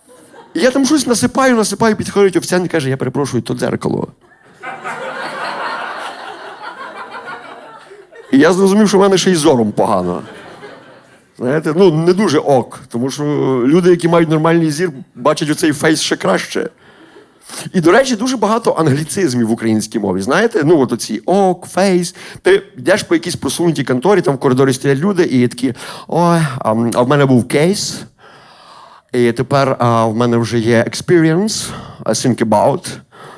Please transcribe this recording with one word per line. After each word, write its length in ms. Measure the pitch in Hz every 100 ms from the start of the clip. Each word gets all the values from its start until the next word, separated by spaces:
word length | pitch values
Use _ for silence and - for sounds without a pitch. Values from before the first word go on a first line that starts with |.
| _ - - - -
І 60 | -
я 120 | 240
там 140 | 277 262
щось 220 | 302 247
насипаю, 480 | 226 247 - 262 233
насипаю, 400 | 202 196 226 214
підходить 400 | 175 202 196 165
офіціант 300 | - 185 170
і 40 |
каже: 200 | 165 135
"Я 80 | 135
перепрошую, 460 | 127 139 131 120
то 100 | -
дзеркало". 540 | 127 127 117 - - - - _ _ _ _ - - - - 523 523 - - - - - - - - - - - - 427 - 427 523 539 - 480 494 480 466 - - - - - - - - -
І 60 | 131
я 160 | 156
зрозумів, 340 | 185 196 208 208
що 100 | 190
в 40 |
мене 160 | 196 190
ще 140 | 190
й 40 | 170
зором 360 | 156 127 107
погано. 500 | 107 101 98 87 85 - - - - - - - - _ _ _ -
Знаєте, 360 | 123 151 156 156
ну, 160 | 196
не 220 | 156 170
дуже 260 | 180 202 -
ок, 400 | - 131 - - -
тому 240 | 117 131
що 120 | 135 147 143 139 131 127
люди, 220 | 170 180
які 180 | 175 170
мають 220 | 170 160
нормальний 420 | 156 165 170 160
зір, 200 | 147 180 131 - 123
бачать 340 | 127 156 151
оцей 240 | 143 160
фейс 280 | 139 165 -
ще 140 | - -
краще. 540 | 185 180 - 98 - - - - - - - _ - - -
І, 80 | 190
до 100 | 160
речі, 240 | 226 262 214
дуже 220 | 254 262
багато 340 | 202 226 214
англіцизмів 760 | - 160 143 160 196 165 123 110
в 40 |
українській 480 | 113 113 107 101 110
мові, 220 | 101 92
знаєте? 400 | 98 165 226 -
Ну, 160 | 147 330
от 140 | 113
оці 280 | 120 - 107 -
ок, 400 | 196 190 180 -
ФЕЙС. 500 | 180 196 180 175 - - -
Ти 220 | 180 196 - -
йдеш 260 | 127 202
по 120 | - 165
якійсь 200 | 175 -
просунутій 480 | 135 - 170 147
конторі, 380 | 127 127 180 196
там 140 | 143 135
в 40 |
коридорі 340 | 139 127 135
стоять 260 | 127 143 135
люди, 240 | 196 175
і 240 | 170 127 120
такі: 260 | - 135 - - - -
"Ой, 320 | 151 170 170 151 123
а, 120 | 110
м, 200 | 110 117 113
а 60 |
в 60 | 123
мене 180 | 147 135
був 220 | 127 95
кейс, 540 | 143 170 208 - - - _ - - - - - - - - _
і 180 | 123 120
тепер, 440 | 117 127 139 135 -
а, 260 | 120 113 113
в 100 | 107
мене 220 | 123 117
вже 220 | 110 117
є 260 | 110 117 117
experience, 800 | - - 175 160 165 220 - - - - -
I 100 | -
think 320 | 110 135 107 113
about". 420 | 104 101 - - - - - -